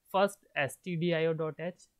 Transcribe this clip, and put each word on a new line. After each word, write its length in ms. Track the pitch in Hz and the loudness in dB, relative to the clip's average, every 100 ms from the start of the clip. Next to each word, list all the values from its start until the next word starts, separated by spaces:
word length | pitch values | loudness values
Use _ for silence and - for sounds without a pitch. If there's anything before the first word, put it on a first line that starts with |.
| _ | _
फर्स्ट 260 | 190 196 - _ 151 | 2 2 0 _ -4
एस 200 | 135 - | -4 -4
टी 120 | - 170 | -6 0
डी 160 | 175 | 2
आई 140 | 165 160 | 2 2
ओ 60 | |
dot 260 | 160 160 151 | 0 -4 -4
H, 280 | 165 180 - | -10 -10 -20